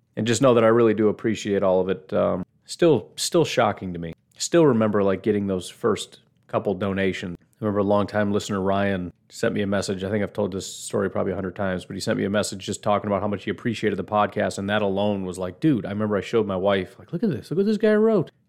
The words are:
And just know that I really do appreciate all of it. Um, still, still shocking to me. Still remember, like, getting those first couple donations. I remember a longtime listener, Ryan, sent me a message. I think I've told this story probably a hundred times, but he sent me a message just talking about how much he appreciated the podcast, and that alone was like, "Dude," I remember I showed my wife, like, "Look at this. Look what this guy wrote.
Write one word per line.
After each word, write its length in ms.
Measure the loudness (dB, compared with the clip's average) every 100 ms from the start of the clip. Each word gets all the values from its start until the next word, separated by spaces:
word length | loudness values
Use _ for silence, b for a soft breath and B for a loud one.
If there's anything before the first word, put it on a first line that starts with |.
| _ -6
And 100 | -2
just 140 | 2
know 140 | 4
that 100 | 6
I 40 | 6
really 260 | 6 6
do 140 | 4 2
appreciate 540 | 2 -2 -4 -2 0
all 200 | 2 2
of 80 | 2
it. 200 | -4 -4
Um, 320 | -2 0 -2 -6 _
still, 460 | -18 0 4 4 0 -8
still 280 | -2 0
shocking 480 | 2 2 0 0 -6
to 60 | -8
me. 160 | -10 -12 _ _
Still 260 | 0 4
remember, 380 | 6 6 2 2
like, 200 | 2 0
getting 240 | 0 0 0
those 220 | -4 -6
first 520 | -4 -2 -2 -4 -16 _ _ _
couple 260 | -4 -2
donations. 640 | -2 -2 0 -2 -2 -8 -12
I 240 | _ _
remember 160 | -2 0
a 40 |
longtime 480 | 2 2 2 0 0
listener, 260 | 0 -2 -2
Ryan, 540 | 0 0 0 -2 -4 -12 _
sent 240 | -4 -4
me 80 | -2
a 60 | -2
message. 360 | -2 -2 -4
I 60 | -4
think 140 | -4
I've 100 | -4
told 200 | -4 -4
this 140 | -4 -10
story 440 | -12 -6 -4 -2
probably 220 | -2 -4
a 20 |
hundred 220 | -4 -6 -6
times, 280 | -4 -4
but 100 | -8
he 60 | -8
sent 180 | -4 -2
me 60 |
a 60 | 0
message 340 | -2 -2 -6
just 180 | -8 -6
talking 260 | -2 0 0
about 120 | -2
how 80 | -2
much 160 | -4
he 60 | -6
appreciated 480 | -6 -4 -2 -2 -2
the 60 |
podcast, 520 | -2 0 0 0 -4 -4
and 140 | -2
that 100 | 0
alone 460 | 0 0 0 -2 -4
was 120 | -6
like, 220 | -8 -2
"Dude," 240 | 0 0
I 60 | -2
remember 260 | -4 -2 -2
I 60 |
showed 240 | 0 0 0
my 100 | 0
wife, 420 | 0 0 -2 -10
like, 140 | -10
"Look 100 | -4
at 60 | -2
this. 220 | -2 -4
Look 80 | -2
what 80 | 0
this 100 | 2
guy 180 | 2
wrote. 360 | 4 4 2 0 -8